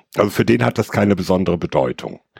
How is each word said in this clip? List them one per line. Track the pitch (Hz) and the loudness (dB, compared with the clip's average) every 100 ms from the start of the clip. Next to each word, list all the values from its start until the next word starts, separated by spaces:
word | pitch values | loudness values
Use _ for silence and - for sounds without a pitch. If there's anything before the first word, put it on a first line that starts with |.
| _ - | _ -2
Also | 101 | 0
für | - | 2
den | 110 120 123 | 2 2 2
hat | - | 0
das | - | -2
keine | 110 104 95 | 0 2 2
besondere | 87 92 87 85 | 0 0 0 -2
Bedeutung. | 85 76 64 - - - _ - | -2 -2 -2 -4 -12 -14 _ -20